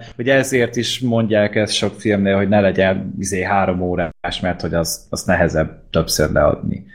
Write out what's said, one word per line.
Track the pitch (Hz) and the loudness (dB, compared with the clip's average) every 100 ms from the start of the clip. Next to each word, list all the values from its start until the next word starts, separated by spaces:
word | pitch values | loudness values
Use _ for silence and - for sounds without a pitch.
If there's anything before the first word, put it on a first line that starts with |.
| - - | -8 -6
Ugye | 123 | 0
ezért | 135 131 131 117 123 | 2 2 0 0 -2
is | 110 - | -4 -4
mondják | 123 113 110 107 104 110 | 0 0 2 2 2 0
ezt | 104 | 0
sok | - 104 - | 0 -2 -2
filmnél, | 110 101 98 98 | 0 2 2 2
hogy | 98 | 4
ne | 107 | 4
legyen, | 98 92 95 95 95 - | 4 4 2 0 -4 -8
izé, | 95 95 | -6 -4
három | 92 98 92 90 | 0 0 0 0
órás, | 90 87 82 - 87 - | -2 -2 -4 -6 -8 -4
mert | 90 87 | -4 -4
hogy | 85 | -2
az, | 82 80 - - | -2 -2 -6 -10
az | - | -6
nehezebb | - 90 82 78 78 - - | -2 2 2 0 -2 -6 -4
többször | 82 80 - 76 | -2 0 0 0
leadni. | 73 73 - - - - | 4 2 2 -4 -8 -12